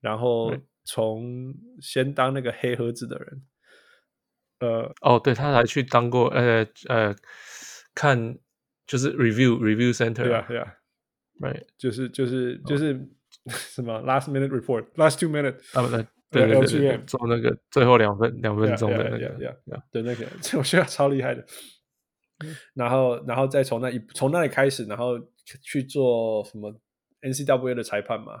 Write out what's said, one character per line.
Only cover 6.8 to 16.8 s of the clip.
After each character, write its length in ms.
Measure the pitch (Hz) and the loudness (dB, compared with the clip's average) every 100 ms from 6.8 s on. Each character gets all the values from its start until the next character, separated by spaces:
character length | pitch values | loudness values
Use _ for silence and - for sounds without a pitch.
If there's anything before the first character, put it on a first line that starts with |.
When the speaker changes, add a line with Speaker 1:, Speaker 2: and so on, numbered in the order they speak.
| - | -2
Speaker 2:
呃， 280 | 120 107 101 - - - - - - _ | 0 0 -2 -12 -20 -20 -18 -18 -20 _
看， 440 | - 151 127 113 127 _ _ _ _ _ | -2 2 2 0 -8 _ _ _ _ _
就 120 | 131 | -2
是 180 | 135 165 | 0 2
review，review 760 | 120 110 127 120 110 107 123 | 2 6 4 4 2 2 2
center 280 | 120 117 113 | 2 0 0
啊。 20 | |
Speaker 1:
对 100 | 123 | 0
啊， 120 | 113 - | 0 -2
对 100 | 117 | -8
啊。 160 | 107 - _ _ _ _ _ _ | -8 -14 _ _ _ _ _ _
Speaker 2:
Right。 240 | 135 135 - _ | -8 -8 -14 _
Speaker 1:
就 140 | 131 | -6
是， 180 | 113 127 | -4 -8
就 160 | - 127 | -4 -2
是， 360 | 131 123 - | -2 -4 -6
Speaker 2:
哦。 40 | - | -4
Speaker 1:
就 100 | 143 | -2
是， 320 | 156 131 135 _ _ - - | 0 -4 -8 _ _ -20 -12
<laughs> 40 | |
什 340 | 120 - - | -12 -12 -10
么 160 | 120 110 | -6 -6
last 280 | 123 131 135 | 0 0 0
minute 200 | 139 135 | -2 -2
report，last 720 | 131 113 120 - - 156 151 | -2 -2 -4 -4 2 2 2
two 100 | 170 | -2
minute。 260 | 151 143 - - | 0 -2 -4 -6
Speaker 2:
啊， 80 | 135 | -2
不 80 | 123 | -2
对， 160 | 117 113 _ _ | -2 -6 _ _
对， 180 | 127 123 | 2 6
对， 0 | |
对， 0 | |
对， 0 | |
Speaker 1:
对 80 | 113 | 6
，L 100 | 131 | 4
two 260 | 151 | 4